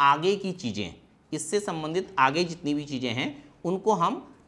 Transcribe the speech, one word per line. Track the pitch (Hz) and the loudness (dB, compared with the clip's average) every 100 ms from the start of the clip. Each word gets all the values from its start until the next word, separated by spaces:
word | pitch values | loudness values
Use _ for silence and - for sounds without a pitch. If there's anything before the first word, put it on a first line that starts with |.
आगे | 139 147 175 196 | 4 6 4 0
की | 196 | -2
चीज़ें, | 175 120 98 90 - _ _ _ | -4 -6 -4 -6 -10 _ _ _
इससे | 151 - 208 | -8 -2 -2
संबंधित | 202 165 156 170 185 - | -2 -6 -4 -4 -4 2
आगे | 135 156 | 4 4
जितनी | 175 165 143 | -2 -4 -4
भी | 147 143 | -2 -4
चीज़ें | 131 123 | -4 -2
हैं | 113 180 277 - _ 170 | -2 -4 -6 -18 _ -4
उनको | 185 220 | -2 0
हम | 196 180 254 - - | 2 2 -2 -8 -20